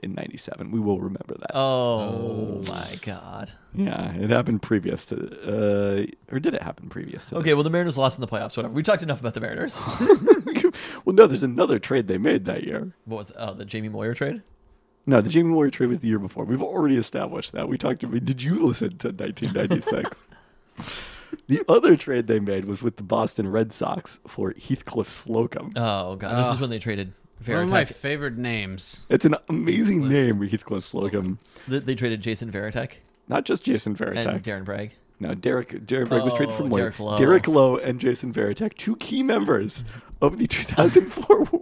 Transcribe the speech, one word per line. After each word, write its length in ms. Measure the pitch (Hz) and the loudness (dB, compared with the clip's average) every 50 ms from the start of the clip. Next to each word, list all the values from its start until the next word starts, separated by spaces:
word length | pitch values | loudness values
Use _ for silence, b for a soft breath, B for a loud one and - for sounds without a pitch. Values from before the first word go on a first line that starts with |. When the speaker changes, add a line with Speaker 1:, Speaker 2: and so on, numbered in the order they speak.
| - | -10
Speaker 1:
in 100 | 95 92 | -10 -8
ninety-seven. 560 | - - - - - - - - - 95 - | -8 -10 -10 -12 -12 -12 -12 -12 -12 -8 -6
We 100 | 110 113 | -4 -2
will 200 | 104 101 98 92 | 0 0 0 0
remember 340 | 95 95 - - - - - - | -2 -6 -8 -8 -10 -12 -12 -10
that. 120 | - - - | -8 -6 -2
Speaker 2:
Oh, 440 | 135 135 135 131 127 123 120 117 110 | -2 0 0 0 0 0 0 0 -2
Speaker 3:
Oh. 640 | 107 110 113 117 117 117 107 104 107 104 101 95 90 87 | -2 -4 -4 -4 -4 -6 -4 -6 -6 -6 -6 -6 -6 -8
Speaker 2:
my 280 | 90 85 85 - - - | -8 -8 -10 -10 -12 -12
God. 500 | - 107 95 87 87 92 95 - 202 - - - _ - - | -10 -10 -12 -12 -12 -14 -14 -12 -12 -14 -16 -20 _ -8 -4
Speaker 1:
Yeah, 400 | 190 196 - - - - - 82 | -2 -2 -2 -2 -4 -6 -6 -4
it 160 | 92 101 107 | -2 2 4
happened 320 | 120 120 - 123 113 101 | 4 4 4 2 0 -2
previous 440 | - - 113 98 90 - - - - | 0 2 2 2 2 0 -4 -6 -6
to, 80 | - - | -8 -8
uh, 1160 | - - - - - - - 104 107 104 104 101 101 101 101 98 101 104 - - - _ - 131 | -8 -8 -10 -12 -10 -8 -4 -2 0 2 2 2 2 2 0 0 0 -2 -4 -8 -14 _ -8 -6
or 60 | 135 | -2
did 140 | 160 330 - | -2 -2 -2
it 80 | - | -4
happen 260 | - 85 - - - | -6 -8 -10 -12 -14
previous 380 | - - - - - - - - | -14 -12 -10 -10 -10 -12 -14 -12
to 100 | - - | -8 -6
Speaker 2:
Okay, 80 | 170 151 156 | -2 2 4
Speaker 1:
this? 40 | 147 | 4
Speaker 2:
well, 80 | 143 147 | 4 4
the 60 | 160 | 2
Mariners 260 | 165 175 175 165 127 | 2 0 0 0 0
lost 220 | 135 135 127 - 135 | 2 2 2 2 0
in 20 | |
the 60 | 123 | -6
playoffs. 280 | - 113 101 110 113 - | -6 -4 -4 -6 -6 -6
Whatever. 180 | 120 113 113 117 | -6 -6 -4 -2
We 80 | 151 156 | 0 2
talked 180 | - 202 - | 2 2 2
enough 180 | 165 151 135 - | 0 -4 -4 -4
about 120 | 123 113 - | -4 -6 -6
the 80 | 113 | -6
Mariners. 380 | 117 - - - 311 262 - - - | -8 -6 -6 -6 -6 -6 -8 -8 -8
Speaker 1:
<laughs> 40 | - - - 240 359 359 - - 453 415 - - 302 320 - - 359 - B B B B B B | -6 -4 2 6 6 6 8 8 6 6 6 4 -2 0 2 2 2 0 B B B B B B
Well, 120 | 185 190 | 4 8
no, 100 | 202 226 | 8 8
there's 160 | 156 131 104 139 | 8 8 2 0
another 360 | 127 120 - - - 127 101 | 0 2 2 2 2 2 0
trade 280 | - - 131 131 107 | 0 0 0 0 0
they 100 | 95 92 92 | 0 0 0
made 260 | 113 - - - 185 | 2 2 2 2 0
that 180 | - - - - | -2 -4 -4 -6
year. 280 | - - - - 185 - _ - | -6 -6 -6 -8 -10 -12 _ -12
Speaker 2:
What 120 | 110 113 | -10 -10
was 100 | 104 101 | -10 -10
the, 220 | - - - 113 104 | -12 -12 -10 -10 -10
oh, 40 | 95 | -8
the 100 | - 107 | -10 -10
Jamie 240 | 98 - 107 107 110 | -8 -8 -6 -6 -6
Moyer 240 | 107 104 110 113 120 | -6 -6 -4 -4 -4
trade? 300 | - 139 143 240 220 - _ - _ _ _ _ _ _ _ _ _ - | -4 -4 -4 -6 -8 -12 _ -20 _ _ _ _ _ _ _ _ _ 2
Speaker 1:
No, 160 | 143 131 113 | 6 6 6
the 80 | 107 175 | 6 6
Jamie 200 | 156 165 170 165 | 6 6 6 6
Moyer 220 | 165 156 147 135 | 6 4 4 4
trade 160 | - - 127 | 2 2 0
was 120 | 120 - 170 | 0 0 0
the 60 | - | 0
year 120 | 226 214 208 | 0 0 0
before. 240 | 196 - - - 110 | 0 -4 -6 -6 -4
We've 160 | 104 123 135 | -2 -2 -2
already 340 | - - - 185 156 143 135 | -2 -2 0 2 2 4 4
established 540 | 120 113 - - - - - - - - - - | 4 2 0 -2 -4 -4 -4 -6 -8 -8 -8 -6
that. 140 | - - | -6 -4
We 100 | - 131 | -4 -2
talked 260 | - - 135 127 - - | -2 0 -2 -2 -2 -4
about, 200 | 120 117 123 127 | -4 -2 -2 0
did 180 | 139 135 123 127 | -2 -2 -2 -2
you 220 | 151 185 330 330 | -2 0 2 2
listen 300 | 135 117 - 220 180 180 - | 2 2 0 -2 -4 -4 -4
to 120 | - - | -6 -6
nineteen 420 | 190 185 202 - - - - - 190 | -6 -6 -8 -8 -6 -6 -4 -4 -2
ninety-six? 560 | - - - 175 - - - - - - - - - _ - - - _ _ _ _ _ _ B | 0 0 0 0 0 0 0 -2 -2 -2 -6 -8 -12 _ -20 -20 -20 _ _ _ _ _ _ B
Speaker 2:
<laughs> 20 | B B B B B B B B B B B 320 B _ | B B B B B B B B B B B -16 B _
Speaker 1:
The 140 | - 139 277 392 | 0 0 2 4
other 280 | - - - - 269 165 | 6 6 8 8 8 6
trade 320 | 143 - 147 127 120 117 | 6 4 2 0 2 2
they 120 | 107 113 107 | 2 2 2
made 260 | 101 101 98 95 95 | 2 0 0 -2 -2
was 160 | 101 101 95 | -4 -4 -2
with 160 | 120 117 - | -2 -4 -4
the 60 | - 101 | -4 -4
Boston 480 | 90 113 113 110 104 - - 101 95 | -2 0 0 0 0 -2 -2 -2 0
Red 200 | 101 113 113 110 - | 0 0 0 0 -2
Sox 460 | - - - - 180 - - - - - | -4 -4 -4 -4 -6 -8 -12 -16 -20 -20
for 240 | - - - 101 - - | -14 -8 -6 -6 -6 -6
Heathcliff 520 | - - - 131 - - - - 117 98 - | -6 -6 -6 -6 -4 -6 -6 -4 -4 -4 -4
Slocum. 640 | - - - - 110 113 117 - - 92 87 - 104 | -6 -10 -6 -2 0 0 0 0 -2 -8 -10 -8 -4
Speaker 2:
Oh, 400 | 120 117 110 101 98 90 92 98 | -2 -2 0 -2 -2 -4 -6 -8
God. 220 | 95 104 95 117 | -8 -6 -2 0
This 100 | 123 127 | 2 2
is 60 | 123 117 | 2 0
Speaker 3:
Ugh. 80 | 123 | 0
Speaker 2:
when 80 | 135 120 | -2 -4
they 100 | 113 107 | -4 -6
traded 340 | - 117 104 98 98 92 - _ _ _ _ - 113 | -4 -4 -4 -4 -6 -8 -12 _ _ _ _ -12 -6
Speaker 3:
One 120 | 120 110 - 175 | -4 -2 0 0
of 60 | 185 | 2
my 160 | 190 185 143 | 2 2 2
Speaker 2:
Varitek. 80 | - 117 | 0 -4
Speaker 3:
favorite 440 | - - 139 147 143 147 131 117 | -8 -6 -4 -4 -4 -4 -6 -6
names. 680 | 120 123 120 117 107 101 95 95 95 - - - - - - | -4 -4 -4 -4 -4 -4 -6 -8 -10 -10 -12 -12 -12 -2 2
Speaker 1:
It's 160 | 135 127 - | 2 4 4
an 100 | 156 151 - - | 4 2 2 -2
amazing 540 | - 160 165 160 165 180 220 226 202 196 165 135 | -4 -4 -2 0 0 2 2 2 2 2 2 2
Speaker 3:
Heathcliff 340 | 135 139 143 131 120 107 98 | 4 4 4 4 4 2 0
Speaker 1:
name, 80 | 101 | 0
Heathcliff 360 | 95 107 104 - - 104 95 - | -2 -2 -2 -2 -4 -4 -4 -4
Speaker 3:
Slocum. 540 | - - 95 98 98 98 101 92 92 92 | -4 -4 -2 -2 -2 -2 -2 -2 -4 -6
Speaker 1:
Slocum. 20 | - _ B B B B | -8 _ B B B B
Speaker 2:
They, 120 | 127 131 143 | -4 -4 -4
they 160 | 113 131 131 | -2 -2 -4
traded 260 | 104 123 120 113 104 | -2 -2 -2 -4 -4
Jason 300 | 95 117 110 - 120 110 | -4 -6 -6 -6 -8 -8
Varitek 420 | 98 98 104 107 - 117 131 - - - _ _ _ _ _ | -8 -8 -6 -6 -6 -6 -6 -8 -10 -18 _ _ _ _ _
Speaker 1:
Not 180 | - 123 - 269 | -4 -2 -2 0
just 180 | - - - - | 0 -2 -2 0
Jason 280 | - 123 - - 110 | 0 0 0 -2 -4
Speaker 2:
and 80 | 101 - | -4 -4
Speaker 1:
Varitek. 420 | - 95 - 117 113 113 110 95 95 | -4 -4 -2 -2 -2 -2 -2 -4 -4
Speaker 2:
Darren 220 | 110 101 95 95 | -6 -8 -8 -8
Bragg. 280 | 98 101 104 104 107 - _ _ _ _ - | -8 -8 -8 -8 -10 -14 _ _ _ _ -10
Speaker 1:
No, 140 | - - - | -8 -8 -6
Derek, 500 | 90 - 127 127 127 120 - - - 107 | -2 -2 0 0 0 -2 -6 -10 -10 -6
Darren 240 | 107 127 131 123 113 | -2 -2 0 0 2
Bragg 140 | 127 117 127 | 2 2 2
was 100 | 127 117 | 2 2
traded 200 | - 143 139 - | 0 0 -2 -2
Speaker 2:
Oh, 20 | |
Speaker 1:
from 120 | - 147 127 | -4 -2 0
Moyer. 100 | 113 95 - 110 | 0 0 0 0
Speaker 2:
Derek 80 | 98 - | -4 -6
Lowe. 180 | 104 104 104 | -4 -2 2
Speaker 1:
Derek 300 | 107 135 151 185 180 - | 4 6 6 6 6 6
Lowe 300 | 165 156 143 135 131 127 | 4 6 6 6 6 4
and 220 | 123 - 131 123 123 | 2 -2 -4 -4 -2
Jason 320 | 131 123 123 - 131 123 110 | 0 0 0 0 -4 -4 -2
Varitek, 420 | 117 104 104 101 - 220 214 - | -2 -2 -2 -2 -2 -4 -6 -6
two 180 | - - 208 233 | -6 -4 -4 -4
key 260 | 226 - - 226 262 | -4 -4 -4 -2 0
members 600 | 262 262 226 208 202 202 131 196 208 196 - - - B B B B B B - | 0 2 2 2 2 2 2 2 0 -2 -6 -8 -10 B B B B B B 2
of 160 | 143 147 180 226 | 2 2 2 0
the 80 | 240 | -2
two 160 | - - - - | -2 -2 -2 -4
thousand 440 | - - - 156 - - 359 - - | 0 4 4 6 8 8 6 6 4
four 360 | - - - - 427 440 - - - 339 | 0 2 4 6 6 6 4 2 -2 -4